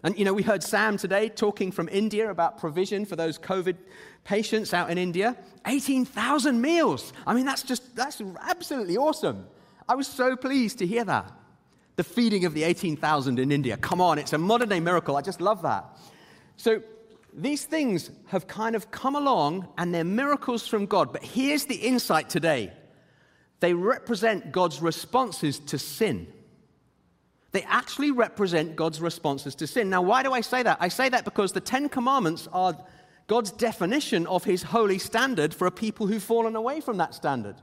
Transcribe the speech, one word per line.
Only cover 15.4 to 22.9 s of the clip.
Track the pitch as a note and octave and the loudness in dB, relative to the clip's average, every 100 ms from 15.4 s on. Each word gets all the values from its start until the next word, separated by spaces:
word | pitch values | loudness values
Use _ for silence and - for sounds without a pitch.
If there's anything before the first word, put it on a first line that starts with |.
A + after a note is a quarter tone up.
love | F#3 G#3 | 0 0
that. | D#3+ G#2 - - - - - - - - | 0 -2 -4 -20 -20 -20 -20 -20 -20 -4
So | A#3 A3 - - - - _ - | 0 0 -2 -20 -20 -20 _ -6
these | G3+ D4 | -4 -4
things | - D#4+ C#4 F3+ - - - | -2 -2 0 0 -2 -18 -4
have | G3 - | -4 -4
kind | F3+ A3 A3+ | -6 -2 -2
of | - | -4
come | - C4 C#4+ | -6 -2 0
along, | C#4+ A3+ D3 F3+ F#3 - | 2 2 2 0 -6 -4
and | F3 | -2
they're | F3 | 0
miracles | E3 G#3 C#4+ C#4+ - A#3 - | 0 0 2 0 0 -4 -2
from | A3 G3+ | -2 2
God. | G3+ C3+ | 2 2
But | B2 | -2
here's | - A3 C4+ D4 | -6 -2 0 0
the | - | -2
insight | A3+ A#3 B3+ - D#3+ - | -2 2 0 2 0 2
today. | F3+ D#3+ C#3 G2 - - | 0 2 0 -2 -10 -20